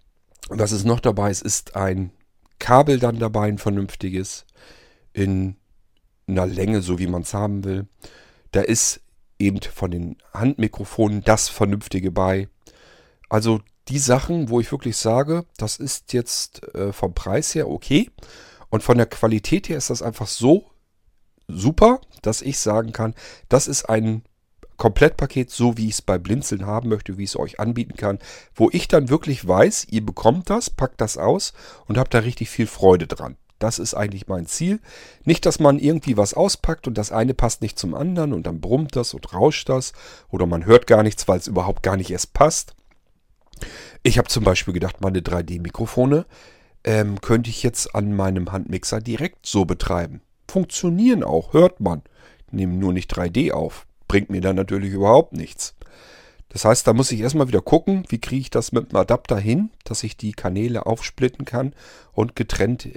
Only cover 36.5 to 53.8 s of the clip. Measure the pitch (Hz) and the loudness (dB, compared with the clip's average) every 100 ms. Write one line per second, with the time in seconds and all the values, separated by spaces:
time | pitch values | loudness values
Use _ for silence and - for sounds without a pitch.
36.5 | - - 165 131 107 104 110 127 127 120 | 0 -2 -2 -4 -6 -2 0 0 2 0
37.5 | - 110 - 90 - 165 175 147 92 80 | 0 -6 -6 -6 -4 -4 -2 -2 -2 -6
38.5 | 82 87 131 151 131 117 - - 92 139 | -6 -2 0 0 -4 -4 -8 -10 2 2
39.5 | - - 131 - - - - - 95 87 | 2 -2 -4 -4 -12 -20 -20 -8 -2 0
40.5 | 85 90 120 - 110 107 - - 92 - | 0 8 8 10 6 4 0 0 0 -2
41.5 | 92 92 - 95 95 90 90 - - 151 | -2 -2 -2 -2 -2 -4 -6 -4 2 2
42.5 | - - - _ _ _ _ _ _ _ | 2 -6 -16 _ _ _ _ _ _ _
43.5 | - - - - - 123 117 - 117 101 | -18 -16 -16 -20 -2 2 2 2 2 2
44.5 | 92 - 87 90 - 95 95 - 87 85 | 2 -2 -4 -4 -4 -2 -2 -2 -4 -4
45.5 | 87 85 - 117 - 127 151 - - - | -8 -8 -6 -4 0 2 2 0 -12 -20
46.5 | _ _ _ - 110 104 101 - 117 117 | _ _ _ 0 0 0 -2 2 2 2
47.5 | - 120 - - 107 101 101 95 92 87 | -4 -4 -4 -4 -2 -2 0 0 -2 -4
48.5 | 95 - 92 - 110 117 110 - - - | -6 -6 -6 -4 -6 -4 -6 -6 -8 -2
49.5 | 101 87 90 - 87 85 - - _ - | 0 0 0 -2 -2 -4 -10 -20 _ -6
50.5 | 196 170 - 175 175 247 214 - 80 - | -4 -2 -2 -2 4 4 4 2 -2 2
51.5 | 151 175 - 92 80 - _ - - - | 6 6 4 -4 -4 -10 _ -20 -20 -8
52.5 | 95 92 90 98 90 - - 90 101 165 | -4 -2 0 0 -2 -4 -4 -2 0 0
53.5 | - 80 - | -2 -6 -8